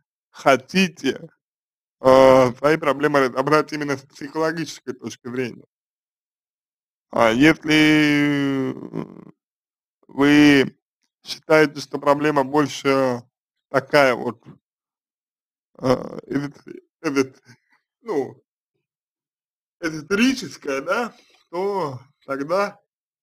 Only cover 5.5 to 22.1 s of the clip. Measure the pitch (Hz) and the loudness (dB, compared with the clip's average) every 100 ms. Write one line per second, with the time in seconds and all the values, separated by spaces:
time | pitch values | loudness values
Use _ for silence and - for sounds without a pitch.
5.5 | - _ _ _ _ _ _ _ _ _ | -10 _ _ _ _ _ _ _ _ _
6.5 | _ _ _ _ _ _ - 117 117 151 | _ _ _ _ _ _ 0 2 4 4
7.5 | 156 156 156 151 156 151 147 147 143 139 | 2 0 2 4 4 2 0 0 -2 -4
8.5 | 135 131 131 - - - - - _ _ | -4 -6 -8 -12 -12 -12 -16 -20 _ _
9.5 | _ _ _ _ _ _ - 143 147 147 | _ _ _ _ _ _ 0 4 6 6
10.5 | 143 120 - _ _ _ _ - - - | 6 2 -6 _ _ _ _ -16 -16 0
11.5 | 156 151 143 - 143 139 143 151 147 131 | 2 2 -2 -14 -6 -2 0 0 -2 0
12.5 | 147 139 - 139 135 131 120 - _ _ | 0 -2 -4 -2 0 0 -4 -10 _ _
13.5 | _ _ 135 131 151 135 117 123 113 - | _ _ -4 0 2 2 0 -6 -10 -18
14.5 | - _ _ _ _ _ _ _ _ _ | -20 _ _ _ _ _ _ _ _ _
15.5 | _ _ - 131 127 - - - 135 143 | _ _ -8 -2 -2 -4 -16 -8 -8 -8
16.5 | - - - _ _ 160 139 131 - _ | -14 -20 -20 _ _ -4 -2 -4 -6 _
17.5 | 120 _ _ _ _ 233 160 123 - _ | _ _ _ _ _ -8 -6 -6 -12 _
18.5 | _ _ _ _ _ _ _ _ _ _ | _ _ _ _ _ _ _ _ _ _
19.5 | _ _ _ 170 156 143 202 254 262 151 | _ _ _ -8 -8 -6 0 0 -2 -10
20.5 | - 147 135 156 208 226 - _ _ _ | -14 -8 -8 -4 -6 -6 -12 _ _ _
21.5 | 175 196 196 151 131 - | -8 -6 -4 -6 -10 -18